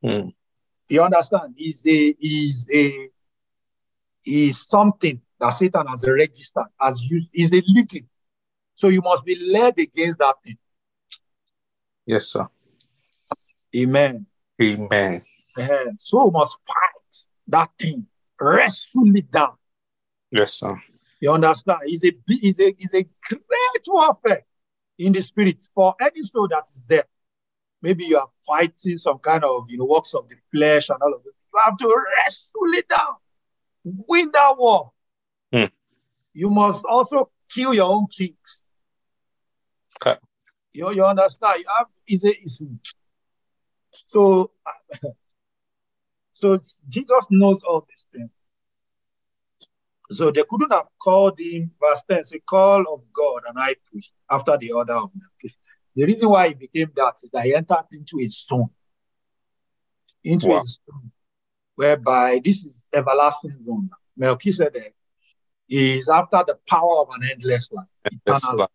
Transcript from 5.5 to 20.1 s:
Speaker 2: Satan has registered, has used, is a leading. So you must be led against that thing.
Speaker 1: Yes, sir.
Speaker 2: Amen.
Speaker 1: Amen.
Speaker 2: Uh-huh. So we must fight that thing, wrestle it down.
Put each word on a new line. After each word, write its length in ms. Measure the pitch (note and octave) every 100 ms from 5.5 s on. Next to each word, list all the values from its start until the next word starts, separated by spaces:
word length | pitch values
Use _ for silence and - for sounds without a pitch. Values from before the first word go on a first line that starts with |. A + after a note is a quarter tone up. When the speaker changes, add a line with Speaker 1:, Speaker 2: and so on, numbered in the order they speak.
Speaker 2:
Satan 380 | B2+ F#3 F3+ C#3+
has 180 | B2 B2+
registered, 580 | C3 D3+ - - - A#2 _
has 240 | C3+ A#2+
used, 260 | B2 E3+ E3+
is 200 | - E3
a 80 | F3+ F#3+
leading. 400 | G3 A3+ E3 - _ _ _ _ _ _ _
So 140 | G3
you 120 | F#3
must 240 | F3+ F3 F3
be 100 | F3+
led 440 | F3+ G3+ B3 A#3+
against 400 | D#3+ - E3 E3+
that 160 | C#3 -
thing. 140 | - - _ _ _ _ _ - _ _ _ _ _ _ _ _ -
Speaker 1:
Yes, 220 | A2 -
sir. 200 | - F#2 _ _ _ _ _ _ _ _ - _ _ _ A#2+
Speaker 2:
Amen. 520 | B2+ C3+ C#3+ B2 - _ _ _
Speaker 1:
Amen. 640 | A2+ G#2 G#2 G#2 G2 F2 _ _ _ -
Speaker 2:
Uh-huh. 280 | B2+ C#3+ B2+ A2
So 280 | - A3+ C4
we 60 |
must 280 | E3 C#3+ - _
fight 560 | - - - _ - - _ -
that 240 | D3+ E3 _
thing, 260 | D#3+ C#3 - _ _ _
wrestle 760 | C#3+ F#3 B3+ - - B3 A3+ G3+
it 160 | D#3+
down. 220 | D#3+ C#3+ - _ _ _ _ _